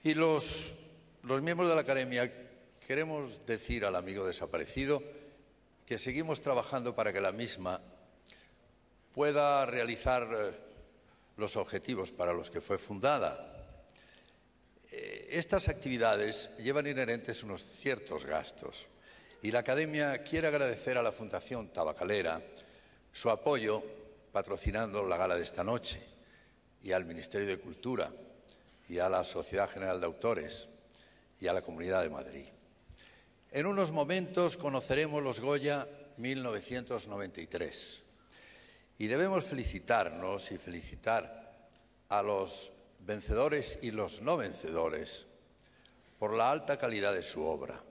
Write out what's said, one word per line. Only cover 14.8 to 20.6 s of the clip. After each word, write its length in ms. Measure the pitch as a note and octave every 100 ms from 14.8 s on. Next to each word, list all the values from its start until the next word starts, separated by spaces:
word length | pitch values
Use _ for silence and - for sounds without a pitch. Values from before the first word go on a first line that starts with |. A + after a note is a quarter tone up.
| -
Eh, 380 | - - - -
estas 380 | E3 E3 G3 -
actividades 840 | - C3+ B2 A2+ G#2 G#2+ G#2+ - -
llevan 300 | A2+ C#3+ C#3+
inherentes 560 | C3 A#2+ A#2 A#2 A2
unos 200 | G#2+ F#2
ciertos 640 | - - C#3 B2+ - D2+ C2+
gastos 600 | D#2 D2+ - - - - - - - - -
y 120 | G#2+
la 80 | A#2+
Academia 600 | A#2 C3+ D#3 D3+ D3 C3
quiere 240 | - D#3+ D#3+
agradecer 500 | D3